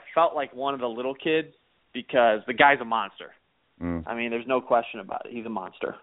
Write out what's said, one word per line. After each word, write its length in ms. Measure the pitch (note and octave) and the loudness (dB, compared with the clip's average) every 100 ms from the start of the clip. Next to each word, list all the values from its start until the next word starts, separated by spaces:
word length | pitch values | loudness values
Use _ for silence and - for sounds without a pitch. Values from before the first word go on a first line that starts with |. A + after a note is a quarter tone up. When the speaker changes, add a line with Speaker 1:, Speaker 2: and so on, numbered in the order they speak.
| - | -2
Speaker 1:
felt 220 | D#3+ E3 D3+ | 2 4 2
like 180 | C3+ | -6
one 200 | B2+ C#3 | -4 -4
of 60 | C#3 | -2
the 80 | B2 | -4
little 260 | A2+ B2+ C#3 | -4 -6 -4
kids 340 | E3 D#3+ D#3 _ _ _ _ | 0 0 -2 _ _ _ _
because 480 | B2+ - C3 A#2 G#2+ A#2+ | -12 0 4 6 4 0
the 60 | |
guy's 280 | A#2 C#3+ C3+ | 4 6 4
a 40 | A#2 | 0
monster. 460 | A2+ G2 - F2 _ _ _ _ - | -4 -4 -10 -20 _ _ _ _ -6
Speaker 2:
Mm. 220 | F2 E2+ D#2+ | -4 -4 -4
Speaker 1:
I 80 | A#2 | -6
mean, 140 | A#2 | -4
there's 180 | A#2 A#2 | -4 -2
no 120 | C3 | -2
question 400 | A#2+ A#2+ A#2 A2 | 2 0 0 -8
about 260 | F#2+ - - | -10 -10 -10
it. 60 | |
He's 120 | A#2+ A2+ | -10 -8
a 40 | |
monster. 460 | G#2 F2+ - - - | -8 -10 -8 -8 -2